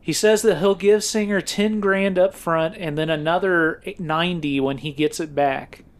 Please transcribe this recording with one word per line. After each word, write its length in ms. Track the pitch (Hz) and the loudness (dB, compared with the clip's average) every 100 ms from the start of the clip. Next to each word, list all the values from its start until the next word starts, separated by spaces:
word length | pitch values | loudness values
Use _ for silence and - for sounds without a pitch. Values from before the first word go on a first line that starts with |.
He 120 | - | -4
says 280 | 156 214 214 | 2 4 4
that 160 | 220 160 | 2 2
he'll 160 | 196 | 2
give 300 | 190 196 214 | 2 4 2
Singer 380 | 208 220 202 202 | 2 -2 0 -2
ten 380 | - - 214 214 | -2 -2 0 0
grand 380 | 196 190 196 180 | 0 2 0 2
up 160 | 185 | 2
front 420 | - - 165 160 | 0 -2 0 0
and 220 | - 170 147 | -4 -6 -2
then 140 | 156 | -2
another 720 | 156 151 180 190 175 160 - - - | -2 0 0 2 2 2 -2 -10 -10
ninety 600 | 160 156 175 175 151 139 | -4 -2 0 -2 -2 -2
when 200 | 135 135 | -2 -4
he 120 | 147 | -8
gets 280 | 139 151 - | -2 -2 -2
it 160 | 160 | -6
back. 480 | 143 143 135 - - - | 0 0 -2 -8 -20 -20